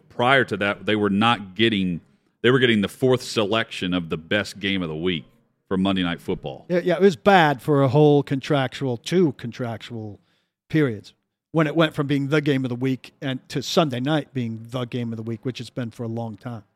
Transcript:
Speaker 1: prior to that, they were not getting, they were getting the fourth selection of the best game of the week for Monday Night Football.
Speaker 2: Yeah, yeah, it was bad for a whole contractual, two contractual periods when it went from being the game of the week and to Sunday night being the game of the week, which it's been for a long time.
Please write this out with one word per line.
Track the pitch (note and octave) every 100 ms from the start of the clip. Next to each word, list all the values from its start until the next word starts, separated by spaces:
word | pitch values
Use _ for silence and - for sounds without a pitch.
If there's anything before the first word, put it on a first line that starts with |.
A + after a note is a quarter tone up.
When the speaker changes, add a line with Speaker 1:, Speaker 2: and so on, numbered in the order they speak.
| _
Speaker 1:
prior | - B2 C3+
to | A2+ G2
that, | G2+ G2+ F#2
they | G#2+
were | G2+
not | G2 A2+ A2 G2
getting, | F#2 A2+ G#2 F#2 E2 - _ _ _
they | A#2
were | B2+
getting | B2 A2
the | G2
fourth | - C3 B2
selection | - A#2 G2+ A2 A2 - F#2
of | F2+ E2
the | E2+
best | E2 G#2 G2 G2
game | G2 F#2+
of | E2
the | D#2
week | F2+ E2 - _ _ _ _
for | F#2+
Monday | F#2+ F#2+
Night | F2 D#2+
Football. | - F2+ D2 C2 -
Speaker 2:
Yeah, | F3
yeah, | F3
it | D#3+
was | G3 D3+
bad | G3+ F#3+ D#3 C3+
for | - C#3+
a | C3+
whole | D3 D3+ C#3+
contractual, | C#3 C#3 - C#3+ C3 - C#3 A#2
two | - F3 E3
contractual | - A#2+ A2+ A#2+ A2 - A#2 G#2+ G2 _ _ _ _ _
periods | D#3 C#3 G2+ - _ _ _ _
when | D#3 D#3
it | D#3
went | D#3
from | - C#3
being | C#3+ C#3
the | D#3
game | D3 C3
of | B2+
the |
week | A#2+ C3+ B2+ - _
and | C3+ C3 -
to | D3
Sunday | - F#3+ D#3+ B2
night | C3+ D#3 C#3+
being | C3 A#2 A2 A2+
the | B2+ B2
game | B2+ A#2+
of | A2+
the |
week, | A2+ A2+
which | C3 A#2
it's | A2+
been | - A#2
for | G2+
a | A#2
long | A2+ A2+ G2+
time. | - A#2 -